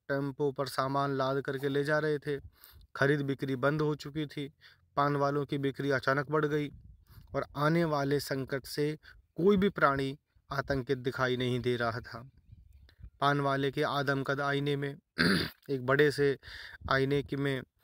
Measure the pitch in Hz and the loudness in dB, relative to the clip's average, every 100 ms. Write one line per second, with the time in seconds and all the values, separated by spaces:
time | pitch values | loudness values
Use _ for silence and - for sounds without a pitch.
0 | - 139 139 131 143 131 131 - 135 139 | -4 -2 -2 -2 -2 -2 -4 -2 -2 0
1 | 139 135 131 139 135 135 143 139 143 151 | 0 0 0 -2 -4 -4 -2 0 0 0
2 | 151 147 151 139 - - - - - - | 0 -2 -4 -8 -10 -20 -20 -20 -16 0
3 | 143 147 139 131 135 131 139 151 151 147 | 2 2 0 -4 -4 0 0 2 0 -4
4 | 147 147 147 151 139 - - _ _ - | -8 -8 -8 -8 -10 -14 -20 _ _ 0
5 | 143 143 139 143 139 143 139 131 139 131 | 2 2 2 0 0 0 0 0 0 2
6 | - 139 143 156 151 151 147 - - - | 2 0 0 0 2 0 -2 -8 -20 -20
7 | _ - - 135 - 143 151 165 165 147 | _ -20 -8 -6 -4 0 2 4 2 0
8 | 139 143 - 139 127 135 - - 147 151 | 0 0 -2 -6 -4 -6 -6 -4 -2 -4
9 | - - _ - 185 202 196 - 151 139 | -12 -20 _ 0 4 6 4 4 4 4
10 | 135 143 _ _ - 139 - 135 123 131 | -2 -6 _ _ -8 -4 -2 -2 0 -2
11 | 127 127 127 123 123 123 123 120 117 117 | -2 -2 0 0 0 0 0 0 -2 -4
12 | 113 117 131 - _ - - - - - | -8 -14 -16 -20 _ -20 -20 -20 -20 -20
13 | - - 139 143 139 135 139 139 147 139 | -20 -2 0 2 2 0 0 0 -2 0
14 | 135 139 135 139 143 139 143 139 139 147 | 0 0 -2 -2 -2 0 0 -2 -4 -8
15 | _ - 175 190 - - - 135 123 139 | _ 0 2 2 -2 -8 -6 -2 4 6
16 | 151 143 143 131 - - - - - 135 | 6 4 2 0 -6 -16 -16 -8 0 2
17 | 135 143 - 139 139 131 - _ | 2 0 -2 -2 -2 -2 -6 _